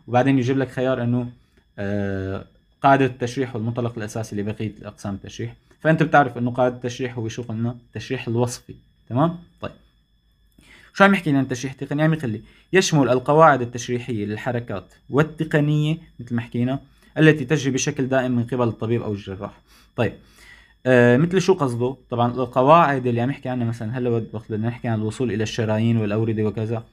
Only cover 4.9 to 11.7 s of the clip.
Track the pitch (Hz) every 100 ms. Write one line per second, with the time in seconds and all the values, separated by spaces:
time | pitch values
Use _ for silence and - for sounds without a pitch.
4.9 | - 101 98 95 - 117 - _ _ 156
5.9 | 160 151 147 131 120 123 123 123 123 123
6.9 | 120 123 120 110 123 117 110 117 123 _
7.9 | 110 - 131 120 117 120 - - - _
8.9 | _ - 120 165 175 - _ - - _
9.9 | _ _ _ _ _ _ _ _ - -
10.9 | - 196 190 156 139 127 127 131